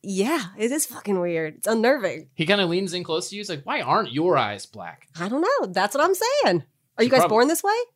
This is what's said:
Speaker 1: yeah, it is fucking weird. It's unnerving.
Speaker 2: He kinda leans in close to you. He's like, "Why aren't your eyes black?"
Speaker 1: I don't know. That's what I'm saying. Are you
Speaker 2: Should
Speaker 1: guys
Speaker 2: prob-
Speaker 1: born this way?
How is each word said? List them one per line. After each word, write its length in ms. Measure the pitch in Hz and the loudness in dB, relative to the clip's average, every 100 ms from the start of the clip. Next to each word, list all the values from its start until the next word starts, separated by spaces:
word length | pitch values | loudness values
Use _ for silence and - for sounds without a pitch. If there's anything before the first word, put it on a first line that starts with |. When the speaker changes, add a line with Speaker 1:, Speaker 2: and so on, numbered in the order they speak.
| 202 | -4
Speaker 1:
yeah, 420 | 190 214 320 180 196 | -2 0 0 -4 -4
it 140 | 226 | -2
is 140 | 294 - | -2 -4
fucking 340 | - 202 190 | -8 -2 -2
weird. 360 | 175 165 156 - | 0 -2 -4 -6
It's 120 | 202 | -2
unnerving. 600 | 226 233 285 190 151 - - | 2 2 2 -2 -6 -14 -4
Speaker 2:
He 100 | 160 | 2
kinda 200 | 202 180 | 2 2
leans 280 | 175 190 | 0 -2
in 100 | 180 175 | -6 -4
close 240 | 165 170 | -4 -4
to 60 | 202 | -10
you. 40 | |
He's 100 | 202 | -10
like, 160 | 151 147 | -10 -6
"Why 140 | 277 | -6
aren't 300 | 131 180 160 | 0 0 0
your 260 | 127 175 151 | 0 2 2
eyes 280 | 107 101 - | 0 -4 -12
black?" 420 | 107 87 82 _ 165 | -14 -14 -14 _ -10
Speaker 1:
I 100 | 185 | -4
don't 120 | 269 | -2
know. 260 | 370 554 233 | 0 0 0
That's 280 | 180 202 277 | 0 0 2
what 80 | |
I'm 100 | 330 381 | 0 2
saying. 480 | 453 571 302 175 - _ _ - | 0 2 2 0 -2 _ _ 0
Are 60 | |
you 20 | 233 | 4
Speaker 2:
Should 60 | |
Speaker 1:
guys 80 | 160 | 4
Speaker 2:
prob- 80 | 175 | 6
Speaker 1:
born 180 | 214 269 | 4 4
this 160 | 330 | 2
way? 100 | 392 453 480 | 0 -2 -4